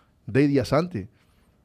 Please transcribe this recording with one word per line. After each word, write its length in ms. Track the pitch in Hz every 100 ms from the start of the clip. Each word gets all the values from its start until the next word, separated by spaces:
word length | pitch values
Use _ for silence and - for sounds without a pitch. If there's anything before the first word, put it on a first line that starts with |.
| _ _ -
dez 240 | 104 147
dias 220 | 139 110
antes, 340 | 139 180 104 95 _ _ _ _ _